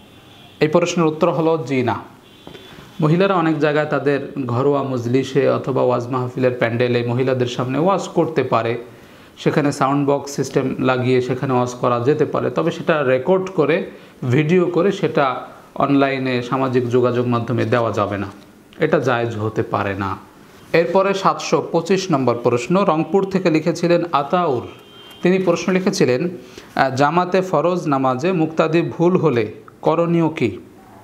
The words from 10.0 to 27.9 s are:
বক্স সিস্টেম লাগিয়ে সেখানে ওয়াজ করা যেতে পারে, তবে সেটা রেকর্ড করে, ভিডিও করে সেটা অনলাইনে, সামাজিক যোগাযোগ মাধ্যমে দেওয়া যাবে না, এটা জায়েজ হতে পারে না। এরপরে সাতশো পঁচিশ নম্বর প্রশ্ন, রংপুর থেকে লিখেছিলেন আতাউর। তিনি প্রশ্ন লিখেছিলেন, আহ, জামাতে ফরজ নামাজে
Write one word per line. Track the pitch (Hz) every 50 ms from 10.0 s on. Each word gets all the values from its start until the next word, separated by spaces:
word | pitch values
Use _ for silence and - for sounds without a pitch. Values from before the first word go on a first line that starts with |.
| 143 139
বক্স | 143 143 123 - -
সিস্টেম | - 135 123 - 143 131 131 - -
লাগিয়ে | 131 127 127 123 123 123 127 127
সেখানে | 123 - 131 127 - 131 131
ওয়াজ | 123 123 123 -
করা | - - 127 123 120
যেতে | 117 131 151 151 143
পারে, | - - 127 123 127
তবে | 127 165 160 165
সেটা | 165 - 135 - 165 151 143
রেকর্ড | 127 131 127 127 185 190 185 185 -
করে, | - - 147 139 156 190 196 - - - - - - - - 127
ভিডিও | 120 147 156 147 180 185 175
করে | 147 117 160 175 202 196
সেটা | 196 - 147 - 156 143 131 123 - - - - - - - -
অনলাইনে, | - 143 139 139 139 139 139 135 135 131 135 127 120 120
সামাজিক | - 143 131 131 131 120 127 123 117
যোগাযোগ | 117 127 120 123 117 123 120
মাধ্যমে | 123 120 117 107 - 127 113 113
দেওয়া | 110 120 120 117 113 101
যাবে | 110 104 98 101 98
না, | 98 98 - - - - - - - - - -
এটা | 170 151 170 160
জায়েজ | 127 131 123 120 120 117 107
হতে | 107 107 110 - - 110
পারে | - - 110 101 101 98
না। | 98 101 95 98 - - - - - - - - - - - -
এরপরে | 160 170 170 175 190 190 196 190
সাতশো | 190 - 175 151 151 - - - 147 - - -
পঁচিশ | 165 165 - 196 185 190 - 160
নম্বর | 135 131 120 117
প্রশ্ন, | 117 - 127 117 120 - - 170 190 202
রংপুর | 180 156 160 160 156 - 196 190 190
থেকে | 190 185 185 180
লিখেছিলেন | 156 156 156 175 160 165 - 170 175 170 165 170 -
আতাউর। | 139 147 147 - 180 175 160 131 117 101 - - - - - - - - - - - -
তিনি | 175 185 190
প্রশ্ন | 185 175 170 170 - - 190
লিখেছিলেন, | 185 185 208 - - 160 127 123 131 170 175 - - - - - - - - -
আহ, | 151 139 135 127
জামাতে | 123 139 143 160 175 180 180 180 190
ফরজ | 185 185 170 147 147 175 185 180 151
নামাজে | 156